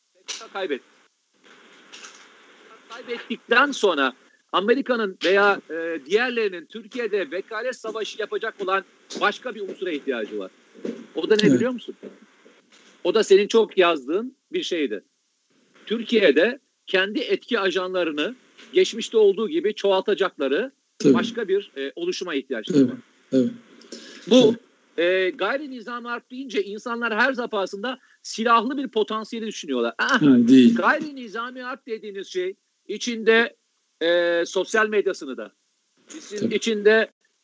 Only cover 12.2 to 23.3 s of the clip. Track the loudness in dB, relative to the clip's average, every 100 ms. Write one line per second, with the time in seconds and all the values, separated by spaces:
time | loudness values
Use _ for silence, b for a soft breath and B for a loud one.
12.2 | -20 _ _ _ _ _ _ _ 0 2
13.2 | 6 6 8 2 4 4 4 2 -2 -4
14.2 | -4 -12 _ -6 -4 -2 -2 -4 -10 _
15.2 | _ _ _ _ _ _ -8 -6 -2 4
16.2 | 4 6 2 0 _ _ -2 0 0 -2
17.2 | -4 -4 -2 -2 0 -2 -2 -2 -2 -2
18.2 | -4 -6 _ -20 -4 0 0 -2 -2 2
19.2 | 4 2 -2 -2 -4 -2 0 0 0 -2
20.2 | -2 -2 -2 -2 -4 -10 _ 0 2 4
21.2 | 0 -6 -2 -4 -4 -10 -10 -8 -6 -6
22.2 | -6 -8 -6 -8 0 2 2 0 -16 _
23.2 | _